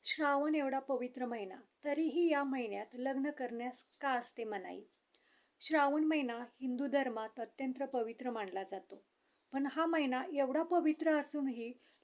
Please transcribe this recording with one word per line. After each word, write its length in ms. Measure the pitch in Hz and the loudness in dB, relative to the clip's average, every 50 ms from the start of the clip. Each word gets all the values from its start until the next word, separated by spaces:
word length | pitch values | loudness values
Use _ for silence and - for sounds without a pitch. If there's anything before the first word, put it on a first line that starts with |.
| _ | _
श्रावण 520 | - - - 311 285 285 277 294 302 311 | -6 -2 2 2 4 4 4 4 4 2
एवढा 240 | 311 277 269 262 269 | 2 2 0 0 -2
पवित्र 460 | 262 - 277 247 247 247 247 254 254 | -2 -2 -2 -2 -2 -4 -4 -6 -6
महिना, 300 | 240 240 226 202 190 190 180 - _ _ _ _ | -4 -4 -6 -6 -8 -10 -14 -18 _ _ _ _
तरीही 460 | 294 285 294 330 311 240 330 349 339 | -2 0 2 0 2 2 4 4 4
या 120 | 302 285 285 | 4 4 2
महिन्यात 420 | 277 262 262 240 214 196 202 214 - - | 0 0 -2 -2 -2 -4 -6 -8 -8 -6
लग्न 380 | 247 247 269 269 269 269 294 | -4 -2 0 0 0 0 -2
करण्यास 540 | 294 285 262 233 226 233 240 247 247 - - _ _ _ | -2 -4 -6 -6 -4 -4 -6 -6 -8 -10 -20 _ _ _
का 80 | - 277 | -2 0
असते 340 | 262 240 240 - _ - 233 | 0 0 -2 -6 _ -8 -6
मनाई? 380 | 220 214 196 180 180 175 190 202 _ _ _ _ _ _ _ _ _ _ _ _ _ _ _ | -6 -6 -6 -6 -8 -10 -12 -14 _ _ _ _ _ _ _ _ _ _ _ _ _ _ _
श्रावण 420 | - - 311 302 285 277 285 302 311 | -6 0 4 4 4 4 4 4 2
महिना 420 | 311 311 302 277 240 233 233 240 240 _ _ | 4 2 2 2 0 -4 -6 -8 -12 _ _
हिंदू 260 | 262 254 247 247 285 277 | -4 -4 -2 0 -2 2
धर्मात 520 | 226 277 269 254 220 220 220 214 - - | 2 2 2 2 -2 -4 -6 -6 -6 -8
अत्यंत 440 | 226 226 _ - 269 262 254 262 277 | -10 -10 _ -6 -4 -4 -2 -2 -4
पवित्र 480 | 262 269 247 226 226 226 - 254 247 | -2 0 -2 -2 -2 -4 -6 -6 -4
मानला 320 | 240 226 208 190 175 190 190 | -4 -4 -6 -4 -4 -6 -6
जातो. 400 | 180 190 190 - _ - - _ _ _ _ _ _ _ _ _ _ | -6 -8 -10 -10 _ -20 -20 _ _ _ _ _ _ _ _ _ _
पण 160 | - 269 277 285 | -2 -2 -2 0
हा 140 | - 294 330 | 2 0 2
महिना 380 | 339 330 320 294 262 254 254 262 370 311 | 2 4 2 2 2 0 0 -2 -2 0
एवढा 300 | 277 277 254 269 302 330 | 0 0 2 2 0 2
पवित्र 520 | 330 349 349 - 311 311 - 320 320 311 | 4 2 4 4 4 2 2 2 4 4
असूनही 580 | 294 285 - - 294 277 269 240 233 233 233 247 _ _ _ _ _ | 4 2 -2 -4 -2 -2 -2 -2 -4 -6 -8 -8 _ _ _ _ _